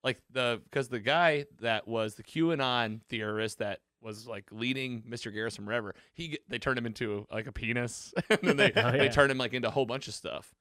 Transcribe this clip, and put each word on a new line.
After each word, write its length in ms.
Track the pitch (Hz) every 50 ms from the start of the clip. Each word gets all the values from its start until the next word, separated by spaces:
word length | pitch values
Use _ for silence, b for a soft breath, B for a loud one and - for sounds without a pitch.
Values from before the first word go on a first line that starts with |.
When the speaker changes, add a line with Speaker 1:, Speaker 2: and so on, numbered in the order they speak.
| -
Speaker 1:
Like, 180 | 131 120 - _ _
the, 320 | - 131 123 120 117 110 - _
'cause 180 | - 143 135 123
the 120 | 127 117
guy 460 | 101 123 143 170 175 165 151 147 143 - - -
that 280 | 107 117 113 107 - -
was 260 | 117 113 110 107 -
the 80 | -
QAnon 800 | 110 - - 160 165 165 165 143 135 127 123 120 117 110 107 110 _ _
theorist 500 | 123 113 107 107 107 107 110 110 - _
that 220 | 110 101 98 - _ _ _ _
was, 240 | 113 110 107 104 113
like, 180 | 120 110 101 101 -
leading 500 | 104 110 117 123 131 135 131 127 123 113 110
Mister 240 | 113 117 107 - 113
Garrison 340 | 104 107 110 117 107 - 101
wherever, 300 | 104 113 120 107 101 92 b b b
he 160 | b - 170 160
g-, 100 | 147 - _
they 120 | - 117 120
turned 200 | - 135 131 123
him 60 | 120
into, 400 | 117 110 - 120 107 104 101 107 _
like, 140 | - 110 110
a 60 | 139
penis, 600 | - - - 110 117 120 120 120 - - - - - -
<laughs> 80 | - -
and 80 | 220 208
then 140 | - - - 139
they, 120 | 139 -
Speaker 2:
<laughs> 40 | -
Oh, 160 | 202 220 123
Speaker 1:
they 120 | 120 139 143
Speaker 2:
yeah. 60 | 139
Speaker 1:
turned 220 | 113 143 143 139
him, 60 | 135 131
like, 160 | 127 113 123
into 120 | 127 117 113
a 20 |
whole 160 | - 139 135
bunch 200 | 110 120 139 - -
of 60 | -
stuff 400 | - - - - 151 - - _ _